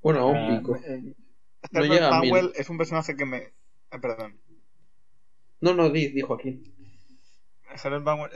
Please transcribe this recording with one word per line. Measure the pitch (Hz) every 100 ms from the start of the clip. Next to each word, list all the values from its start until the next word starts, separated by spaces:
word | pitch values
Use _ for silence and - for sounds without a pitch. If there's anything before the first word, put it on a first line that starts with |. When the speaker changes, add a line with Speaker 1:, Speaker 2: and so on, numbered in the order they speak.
Speaker 1:
Bueno, | 156 151
a | 127
un | 147
Speaker 2:
Ah, | - 117
Speaker 1:
pico. | 123 -
Speaker 2:
eh, | 156 131 - - - - - - -
Speaker 1:
No | 170
Speaker 2:
Herbert | 147
Speaker 1:
llega | 165 160
a | 160
mil. | -
Speaker 2:
Powell | 185 180 -
es | 143
un | 165
personaje | 160 160 160 139
que |
me, | 139 127 - - - - -
ah, | 127
perdón. | 123 113 107 98 - - - - - - - - - - - -
Speaker 1:
No, | 170
no, | 180 160
di, | 151 143
di, | 135
Joaquín. | 135 120 131 127 - - - - - - - - - - - 135
Speaker 2:
Herbert | 139 143
Powell | 147 151 147